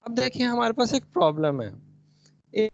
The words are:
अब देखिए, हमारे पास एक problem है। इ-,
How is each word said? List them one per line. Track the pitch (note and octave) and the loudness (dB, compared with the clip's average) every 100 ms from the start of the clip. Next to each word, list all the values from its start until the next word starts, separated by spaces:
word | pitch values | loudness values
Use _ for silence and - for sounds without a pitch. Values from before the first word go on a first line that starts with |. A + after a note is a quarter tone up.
| A#3 | -4
अब | A#3 | -2
देखिए, | B3+ B3+ B3 | -2 0 0
हमारे | A#3+ A#3 | 2 0
पास | A3+ A#3+ | 0 0
एक | C4+ | 0
problem | - - D#3+ D3+ D#3 C#3 | -2 2 2 4 -2 -2
है। | A2 - - - _ _ _ _ _ | -6 -12 -20 -20 _ _ _ _ _
इ-, | - A3 | -2 -2